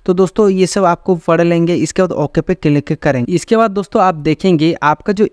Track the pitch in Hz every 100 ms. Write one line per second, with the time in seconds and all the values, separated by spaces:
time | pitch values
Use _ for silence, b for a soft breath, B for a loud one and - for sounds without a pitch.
0 | - 180 185 - 208 185 180 208 185 175
1 | - 175 - 165 170 170 170 165 156 -
2 | 180 - 147 - - 185 156 147 - 151
3 | 156 139 123 175 - 220 226 196 190 233
4 | 190 160 147 151 190 170 160 165 147 151
5 | - 202 214